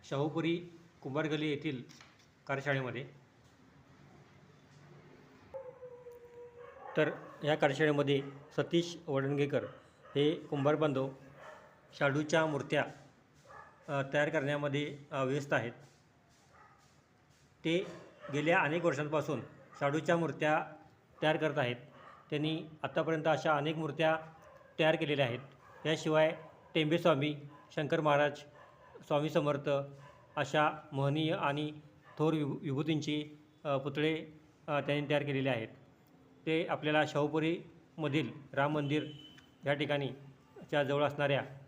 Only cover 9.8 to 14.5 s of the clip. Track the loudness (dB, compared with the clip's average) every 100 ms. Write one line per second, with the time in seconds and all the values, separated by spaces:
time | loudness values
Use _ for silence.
9.8 | -20 -20 -6 2 2 0 -4 0 2 4
10.8 | 2 2 -2 -6 -20 -20 -20 -20 -20 -20
11.8 | -20 0 2 2 2 2 2 0 0 0
12.8 | 0 -6 -20 -20 _ _ -20 -20 -20 -20
13.8 | -6 -4 0 2 2 2 0